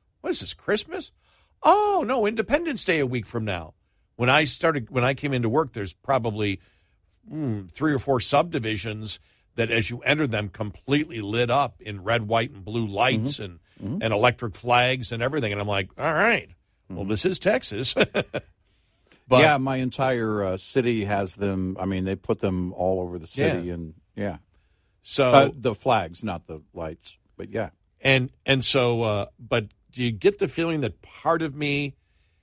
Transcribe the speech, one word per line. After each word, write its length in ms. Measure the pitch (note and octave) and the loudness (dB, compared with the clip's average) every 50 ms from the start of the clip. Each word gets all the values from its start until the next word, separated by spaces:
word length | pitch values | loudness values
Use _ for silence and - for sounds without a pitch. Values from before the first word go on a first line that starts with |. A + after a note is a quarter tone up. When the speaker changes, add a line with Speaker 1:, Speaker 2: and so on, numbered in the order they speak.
| _ _ _ _ | _ _ _ _
Speaker 1:
"What 100 | - E4+ | -4 -4
is 100 | E4 - | -4 -4
this, 120 | - - - | -4 -8 -12
Christmas?" 600 | - - - G3+ G#3 - - E4+ F#4+ - - _ _ _ _ _ _ _ _ _ _ - | -10 -2 -2 -2 -2 -2 -6 -8 -10 -10 -12 _ _ _ _ _ _ _ _ _ _ 6
Oh, 400 | D4 F4+ G#4 G#4 G#4 G4+ F#4 C#4 | 6 6 6 6 2 2 0 0
no, 220 | G#3+ C4 C4 G#3+ | 0 0 2 2
Independence 580 | G#3 A#3+ A3+ G3+ - C4 D#4 F4 E4 C#4 G#3 - | 0 0 -2 0 0 0 0 0 -2 -4 -4 0
Day 140 | - E3+ D#3 | 0 2 2
a 80 | C#3 | 2
week 200 | B2+ B2 B2 G2+ | 0 -2 -4 -6
from 180 | - - A#2+ A2 | -4 -6 -6 -4
now. 300 | G#2+ F#2+ F2 D#2+ D#2 - _ _ _ _ _ _ _ _ | -4 -4 -6 -6 -10 -16 _ _ _ _ _ _ _ _
When 120 | - A#2+ B2 | 0 2 4
I 140 | C3 D3+ D#3 | 4 4 4
started, 460 | C#3+ - - - E3 D#3 C#3+ A2+ - | 2 -2 0 0 2 2 0 -4 -2
when 140 | - B2+ A#2+ | 0 0 2
I 100 | C3 C#3 | 2 0
came 180 | C3 - C#3+ C#3 | 0 -2 -2 0
into 160 | B2 A#2+ A2+ | 0 0 2
work, 260 | A2 D3 E3 B2 - | 2 2 0 0 -2
there's 180 | A#2 G2+ F#2 - | -6 -6 -6 -8
probably, 680 | - _ - C3+ C3 A#2 A#2 G#2 G#2+ G#2+ G#2 F#2+ F#2 - _ _ _ _ _ _ _ _ _ _ _ _ - | -12 _ 0 0 2 2 0 -2 0 -2 -2 -2 -4 -8 _ _ _ _ _ _ _ _ _ _ _ _ -14
hmm, 380 | - D#3 D3+ B2+ A2 G#2 F#2+ F2 - | -8 -6 -4 -4 -4 -4 -6 -12 -8
three 200 | - C#3+ D#3 D3 | -2 0 0 0
or 80 | B2+ | 0
four 180 | - - C3+ B2 | 2 2 0 2
subdivisions 1000 | - - - C#3+ D#3+ F3 E3 C#3+ A2+ A2 A2 G#2 - A#2 G#2+ G#2+ A2 G#2 - - _ _ _ _ _ _ _ | 2 2 2 2 2 2 -2 -4 -2 -2 -4 -4 -4 -8 -8 -8 -8 -10 -10 -12 _ _ _ _ _ _ _
that 160 | - A#2 A2 | -2 0 2
as 200 | A2+ B2 - - | 2 0 0 0
you 100 | A#2+ B2 | -4 -6
enter 260 | - - C#3+ D3+ D#3 | 0 0 2 2 2
them, 220 | C3 A2+ G#2 G#2 G2 | 0 0 -2 -4 -4
completely 720 | - - A2 G#2 F#2+ - _ - C#3 D3 D3+ D3+ - A2+ | -6 -8 -8 -8 -8 -12 _ 0 0 0 0 -2 -6 -8
lit 300 | G2+ G2 G#2+ A#2 B2 A#2+ | -6 -4 0 0 0 2
up 300 | A#2+ C#3 C#3 A#2+ - - | 2 2 2 0 -4 -10
in 220 | - G#2+ G#2 G2 F2+ | -12 -12 -12 -8 -2
red, 240 | G2+ A#2 A#2 A2 | 0 0 0 0
white, 240 | G#2 A2+ A2+ A#2+ - | 2 0 0 0 0
and 140 | - G2 F2+ | -6 -12 -12
blue 220 | G2 G#2+ A#2 A2+ G#2 | -6 -4 -4 -4 -2
lights 460 | G2 G2 A#2 C3 C3 A2 A2 C3+ D3 | 0 2 2 2 2 2 0 -2 -4
Speaker 2:
Mm-hmm. 80 | - A2 | -6 -8
Speaker 1:
and, 160 | F#2 F2 E2 _ _ _ _ | -12 -14 -16 _ _ _ _
Speaker 2:
Mm-hmm. 220 | - G2 D3+ G3 A3+ | -8 -6 -6 -2 -2
Speaker 1:
and 100 | A2+ A2 | 0 2
electric 440 | G#2 A2+ B2 A#2+ - B2 A2 F2+ | 4 4 4 4 2 -4 -8 -8
flags 560 | - - A#2+ A#2+ B2 B2 B2+ C3 C3 A#2+ - A#2+ | -6 0 2 4 4 4 4 0 -2 -4 -6 -4
and 100 | A2+ A#2+ | -2 -2
everything. 300 | C3 D3 D#3 B2 G#2+ G2+ | -2 0 0 -2 -2 -2
And 80 | G2+ | -2
I'm 80 | G2+ G#2 | -2 -2
like, 220 | G2+ G2 F#2+ F#2+ - | -2 -2 -2 -4 -8
"All 160 | - B2 D#3+ D#3+ | -4 -2 -2 2
right, 360 | D#3 G3 A3+ A3+ D3+ - - - _ _ _ _ _ _ _ | 2 2 2 2 0 -2 -6 -18 _ _ _ _ _ _ _
well, 140 | G2 G#2 G2+ | -10 -8 -4
Speaker 2:
Mm-hmm. 80 | F#2+ | -2
Speaker 1:
this 140 | A2 G#2 - | -2 0 0
is 140 | F#3 F#3+ - | -2 -2 0
Texas." 560 | - F#3 A3 C4 - - - - C3 - - - | 2 2 2 2 0 -4 -6 -4 -2 -2 2 2
<laughs> 40 | G#3+ - - G#3+ - - - - - _ _ _ _ _ _ _ _ _ _ _ _ _ - _ _ - | 0 0 0 -4 -4 -4 -6 -10 -10 _ _ _ _ _ _ _ _ _ _ _ _ _ -20 _ _ 4
But 140 | B2+ B2+ D3+ | 6 6 8
Speaker 2:
Yeah, 160 | D#3 D3 C3+ | 6 6 4
my 180 | C3 C3+ C3+ | 2 0 -2
entire, 640 | C3 B2+ B2+ - - C3+ C3 C3 A#2+ A2+ A2 G#2+ G#2 G2+ | -2 -2 -4 -2 -2 0 0 0 0 0 -2 -2 0 0
uh, 140 | F#2 F#2 | -2 -2
city 480 | F#2+ - - - C3+ A#2+ A#2+ A#2 A2 G2+ | -4 -6 -2 0 0 2 2 0 0 0
has 320 | G2+ G#2+ G2 G2+ F2 - | 0 0 -2 -2 -4 -4
them. 400 | - G2+ G2 F#2+ F#2+ F#2 F#2 F#2+ G2 | -4 -2 -2 0 0 -2 -4 -4 -4
I 60 | F#2 | -4
mean, 180 | G2 G2 F#2 F#2 | -2 -2 -2 -2
they 140 | F#2+ G2 | -2 -4
put 240 | F#2+ - - A#2 - | -6 -2 -4 -2 0
them 320 | - G2 F#2 F2+ F2+ F2+ F#2 | 0 -2 0 0 -2 -4 -4
all 280 | - F2+ F#2 F#2+ F#2 | -2 0 0 0 0
over 160 | F2+ F2 F2 | -2 -6 -8
the 120 | F2+ E2 - | -10 -12 -10
city, 400 | - C3+ - - - F2+ F2 F2 | -4 0 0 0 0 0 -4 -6
Speaker 1:
Yeah. 60 | F2 | -8
Speaker 2:
and, 200 | E2 E2 D#2 D#2 - _ _ _ | -8 -10 -12 -14 -18 _ _ _
yeah. 220 | - G2+ G2+ E2 D2 - _ _ _ _ _ _ _ _ _ _ _ _ | -6 -6 -6 -6 -8 -14 _ _ _ _ _ _ _ _ _ _ _ _
Speaker 1:
So 260 | - - - C3+ B2+ | -6 0 2 4 8
Speaker 2:
Uh, 200 | D3 C#3 C#3 C#3 - | 8 8 8 6 2
the 180 | C#3+ A2+ B2+ G#2+ | -2 -2 -2 -2
flags, 520 | - - C3+ B2 G#2+ F2+ E2 F2 - A2+ | 0 0 2 2 2 2 -2 -8 -8 -6
not 240 | G#2 F2+ E2+ - - | -6 -6 -6 -8 -12
the 140 | D#2+ D#2 D2 _ _ | -16 -16 -16 _ _
lights, 420 | F#2 E2 D#2+ D#2+ - - - - _ _ _ _ | -10 -8 -8 -10 -12 -16 -20 -20 _ _ _ _
but 120 | - G2+ G2+ | -16 -14 -8
yeah. 220 | G#2 A2 G#2 - - _ _ _ _ _ | -6 -6 -6 -6 -8 _ _ _ _ _
Speaker 1:
And, 320 | - C3+ C3+ C3 B2+ B2+ - _ _ | 0 2 2 2 2 -2 -8 _ _
and 200 | - C3+ C3+ A#2+ | 0 0 2 2
so, 380 | - - C#3 B2 A#2+ A#2+ A2+ A#2 | 2 2 2 2 2 2 2 0
uh, 240 | A2 G#2 G2+ G2+ - - _ | 0 0 0 -2 -4 -8 _
but 300 | B2 A2 C3 A#2+ G#2+ G#2 - _ _ _ _ | -8 -2 -2 -2 -2 -4 -12 _ _ _ _
do 100 | - B2 | -4 -2
you 80 | A#2+ | -2
get 300 | A2+ G2 - G3 G3+ G3+ | -2 2 2 2 2 2
the 80 | G3 D#3 | -2 -4
feeling 320 | - - E3 E3 E3 D#3 | -2 -2 -2 0 0 0
that 200 | C3+ G#2+ - - | -2 -4 -4 -8
part 420 | - - - - - D3+ E3 E3 D#3+ | -18 -20 -20 -4 0 2 2 2 0
of 120 | D#3 C3 | -4 -4
me 400 | D3 D3+ D3 C#3+ C#3+ C#3+ C#3 C3+ - _ _ _ _ _ _ _ _ | -4 -4 -2 -2 -2 -2 -4 -8 -12 _ _ _ _ _ _ _ _